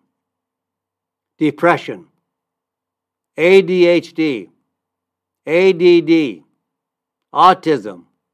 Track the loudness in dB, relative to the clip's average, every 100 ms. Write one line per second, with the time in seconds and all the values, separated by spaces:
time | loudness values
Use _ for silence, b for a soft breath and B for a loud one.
0 | _ _ _ _ _ _ _ _ _ _
1 | _ _ _ -6 -4 -2 -2 -2 -6 -18
2 | -18 _ _ _ _ _ _ _ _ _
3 | _ _ _ -4 2 2 2 0 2 0
4 | -2 -6 -4 -6 -12 _ _ _ _ _
5 | _ _ _ _ -4 0 0 2 2 2
6 | 2 0 -2 -8 _ _ _ _ _ _
7 | _ _ _ 0 2 2 -2 -4 -6 -18
8 | _ _ _